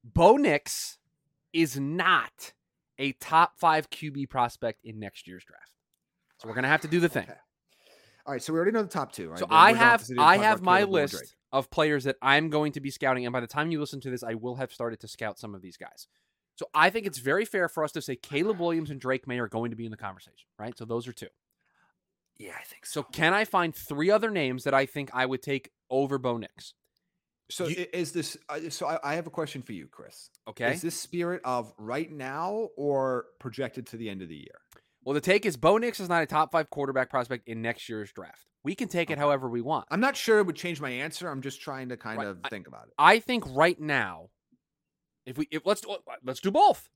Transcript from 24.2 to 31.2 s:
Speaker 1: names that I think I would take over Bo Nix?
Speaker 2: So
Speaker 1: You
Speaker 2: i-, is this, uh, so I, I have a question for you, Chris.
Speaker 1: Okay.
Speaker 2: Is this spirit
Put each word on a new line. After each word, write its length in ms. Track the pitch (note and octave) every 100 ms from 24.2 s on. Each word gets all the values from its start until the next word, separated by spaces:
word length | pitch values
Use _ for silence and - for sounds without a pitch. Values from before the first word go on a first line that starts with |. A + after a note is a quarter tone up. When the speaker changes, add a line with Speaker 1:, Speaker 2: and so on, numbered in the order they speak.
| A3+
Speaker 1:
names 340 | G3 C3+ B2+
that 100 | C#3
I 120 | C3+ C3+
think 240 | D3 C#3
I 140 | B2+ C3
would 160 | C3
take 280 | C#3+ C3+ - _ _
over 280 | C3 C#3 C#3
Bo 180 | B2+ A#2
Nix? 360 | G#2 - - _ _ _ _ _ _ _ _
Speaker 2:
So 160 | - E3+
Speaker 1:
You 100 | F3
Speaker 2:
i-, 160 | F3 F3
is 160 | D#3+
this, 240 | E3+ D3 - -
uh, 220 | D3+ D#3+
so 160 | - C#3+
I, 120 | D#3+
I 120 | C#3+ D#3+
have 100 | E3
a 40 |
question 320 | C#3+ D3 C#3
for 100 | A#2+
you, 140 | G2 C#2
Chris. 420 | - G#1 - - _ -
Speaker 1:
Okay. 240 | G#2+ A#2+
Speaker 2:
Is 80 | D#3+
this 160 | E3+ E3
spirit 420 | - F3